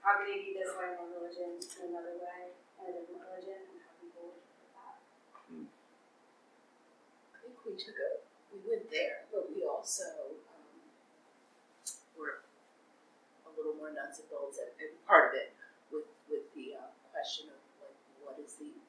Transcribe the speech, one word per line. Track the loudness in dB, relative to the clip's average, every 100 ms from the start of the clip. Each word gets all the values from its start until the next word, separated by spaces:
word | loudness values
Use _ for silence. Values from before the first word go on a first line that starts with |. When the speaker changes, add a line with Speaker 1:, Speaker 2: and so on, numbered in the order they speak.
Speaker 1:
how | 8 6
can | 6
you | -2
be | -2 -2
this | -2
way | -2 -4
in | -4
one | -6
religion | -6 -8 -6 -6 -6
and | -8 -8 -6
another | -6 -6 -6
way | -6 -8 -12 -14 -20 -12
in | -8
a | -8
different | -8 -12 -12
religion, | -10 -10 -10 -12
and | -18 -20
how | -20
people | -18 -14 -16
would | -16
look | -20 -20 -20
at |
that? | -18 -16 -16 -20 -20 -20 -20 -14 -12 -12 -16 -20 -20 -20 -20 -20 -20 -20 -20 -20 -20 -20 -20 -20 -20 -20
Speaker 2:
I | -18 -16
think | -10
we | -6 -6
took | -6 0
a, | 0 0 -6 -20 -16
we | -10 0
went | 0 2
there, | 2 2 0 -2
but | -2 0
we | 0
also, | 2 0 0 -2 -2 -4 -6 -8 -14
um, | -20 -20 -20 -20 -20 -20 -20 -20 -20 -20 -20 -20 -12 -12 -12 -16 -8
were | -6 -6 -12 -20 -20 -20 -20 -20 -20 -20 -20 -20 -10
a |
little | -2 0 0
more | -2
nuts | -4 -6 -8
and | -8
bolts, | -4 -4 -4
and, | -6 -6
and | -10 -10 12
part | 12 12
of | 6
it | -2 -10 -20 -20 -6
with, | -6 -6 -14 -4
with | -2 -2 -10
the, | -10 -10
uh, | -12 -18 -8
question | -4 -2 -4 -8
of, | -18 -20 -20
like, | -20 -20 -20 -18
what | -14 -12
is | -12 -12
the | -14 -14